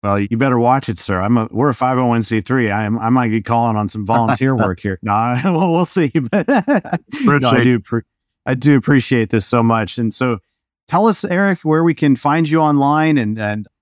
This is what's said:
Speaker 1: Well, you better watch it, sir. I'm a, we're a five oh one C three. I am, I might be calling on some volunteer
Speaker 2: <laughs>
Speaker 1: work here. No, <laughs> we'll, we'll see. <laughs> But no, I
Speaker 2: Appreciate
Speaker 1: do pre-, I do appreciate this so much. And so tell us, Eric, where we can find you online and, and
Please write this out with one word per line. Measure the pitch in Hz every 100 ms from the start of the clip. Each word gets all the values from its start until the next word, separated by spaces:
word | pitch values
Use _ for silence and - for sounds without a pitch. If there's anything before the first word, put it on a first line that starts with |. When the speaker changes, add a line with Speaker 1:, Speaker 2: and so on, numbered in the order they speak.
Speaker 1:
Well, | 104 101
you | 101 113
better | 135 123
watch | 120 131 -
it, | 104
sir. | - 92
I'm | 98 120
a, | 110
we're | 101 143
a |
five | 120 127 127
oh | 127
one | 117
C | 110 110
three. | 101 131 113
I | 101 107
am, | 113
I | 110
might | 127 120
be | 110
calling | 104 117 117 107
on | 104
some | 107 101
volunteer | 117 113 127 131 131
Speaker 2:
<laughs> |
Speaker 1:
work | 107 87
here. | 104 92
No, | 107 104 117 123
<laughs> | 170
we'll, | 170 185
we'll | 165 175
see. | - 151 165
<laughs> | 123
But | 208 -
no, | 269 -
I | 269 - 170 _ 302
Speaker 2:
Appreciate | 262 143 127 120
Speaker 1:
do | 123 123
pre-, | 101 117 - _ _ _ -
I |
do | 131 135 143
appreciate | - 139 117 127 110
this | 117 -
so | 123
much. | 117 113 104 -
And | 113
so | - 131 110 _ _ _ _ _
tell | 175 220
us, | 196 -
Eric, | 180 196 185
where | 156 156
we | 165
can | 160 151 131
find | 147 156 160
you | 160
online | 156 143 139 151 156 151
and, | 107 110
and | 104 104 101 _